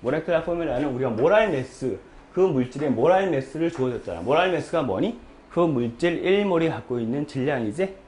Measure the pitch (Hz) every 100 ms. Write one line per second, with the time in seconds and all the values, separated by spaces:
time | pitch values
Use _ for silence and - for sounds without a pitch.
0 | 117 147 160 165 160 170 165 127 147 123
1 | 131 107 139 208 220 143 123 - 131 92
2 | - - - - 190 139 123 139 147 113
3 | 143 185 196 147 131 156 165 165 131 120
4 | - 85 92 151 185 170 - 170 139 95
5 | 175 233 - - - - 175 139 120 117
6 | 170 175 165 196 202 170 165 117 - 123
7 | 113 135 147 135 131 139 110 107 190 190